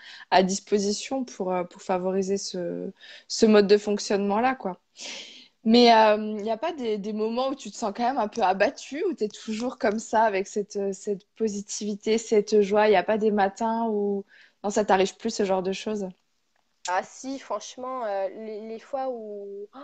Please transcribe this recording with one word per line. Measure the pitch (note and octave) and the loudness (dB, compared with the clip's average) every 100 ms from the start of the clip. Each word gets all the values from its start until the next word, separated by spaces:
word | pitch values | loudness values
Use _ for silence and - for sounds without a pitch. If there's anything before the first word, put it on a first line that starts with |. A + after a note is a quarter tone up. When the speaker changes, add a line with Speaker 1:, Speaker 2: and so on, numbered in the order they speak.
| - - - | -20 -20 0
Speaker 1:
à | F3+ | 2
disposition | F#3+ G3 - G#3 G3+ G#3 - C4+ | 4 0 -2 0 0 -4 -4 -6
pour, | B3 - F#3 | -6 -6 -4
euh, | F3+ | -2
pour | F3 - | -4 -8
favoriser | - F#3 F#3 F#3+ F#3+ G3 | -6 -4 -2 -2 0 -2
ce, | - F3+ F3 F3 F#3 - - - - | -4 -8 -6 -6 -8 -12 -18 -20 -10
ce | - A3 | 4 6
mode | G#3 G3 | 8 8
de | G#3 | 4
fonctionnement-là, | G#3 G#3 - G3+ G3+ G3+ B3+ B3+ | 4 -2 0 0 0 2 2 0
quoi. | F#3+ F3+ _ - - - - - - _ | -6 -10 _ -18 -14 -14 -16 -20 -20 _
Mais, | A3 A#3 A#3+ | 4 8 8
euh, | A3 A3 G#3+ | 8 8 4
il | G#3+ G#3+ | 0 -6
n'y | G#3 | -4
a | A3 | -4
pas | E4 | -4
des, | E4 A#3 G#3+ | -4 -4 -4
des | G3+ | -4
moments | G#3+ A3 A#3 C4+ | -4 -2 -2 -4
où | C4+ | -4
tu | G#3 | -10
te | - | -8
sens | G#3+ G3+ | -6 -2
quand | |
même | A#3+ C4+ | -2 0
un | G#3 | -2
peu | A#3 | 0
abattu, | G3+ G3 G#3 - - C#4 F#4+ | 0 2 0 0 -10 -4 -4
où | |
t'es | C#4+ G#3+ | -2 -6
toujours | - - G#3+ B3 B3 | -6 -8 -6 -6 -2
comme | B3 G#3+ | -2 -2
ça, | - A3 | -2 0
avec | A3+ G3 G3 | 2 0 -4
cette, | G#3+ G3 G#3 | -6 -6 -4
euh, | G3 | -6
cette | F#3+ - G3 - - | -6 -6 -6 -8 -4
positivité, | A3 G3+ G3 - G#3 G3+ - A3+ | -4 -4 -8 -8 -6 -4 -2 -2
cette | - G#3+ G#3 G#3+ | 2 2 4 4
joie ? | G3 G#3 G#3+ | 4 4 4
Il | |
n'y | F#3+ | 4
a | |
pas | F3 G#3+ | 2 2
des | A3 | 2
matins | G#3 G3 G3+ A3+ A3+ A#3 | 2 0 0 -4 -2 -2
où, | G#3 G3+ G3+ - - - _ G#3 | -2 -2 -4 -6 -16 -20 _ -4
non, | |
ça | G#3 | 0
t'arrive | G#3 F#3+ F#3+ - | 2 4 2 -2
plus, | A#3 | -6
ce | A3+ G3+ | -2 0
genre | F#3+ | 0
de | F#3 | -2
choses ? | F#3+ - G#3+ F#3+ - _ _ _ _ _ _ - | -6 -6 -8 -8 -12 _ _ _ _ _ _ -4
Speaker 2:
Ah | F#3 | -4
si, | A#3 - C4 C4+ | -4 -10 -10 -10
franchement, | - G#3 - - B3+ C4 A3 | -8 -10 -10 -12 -10 -8 -6
euh, | G3 F#3+ | -4 -6
les, | - A3 G#3+ A3 | -8 -12 -12 -12
les | A3 | -14
fois | - C4+ C4 | -10 -6 -6
où, | A#3+ G#3+ G#3 G3+ G3+ G3+ | -8 -10 -12 -12 -14 -16
oh, | C4 | -16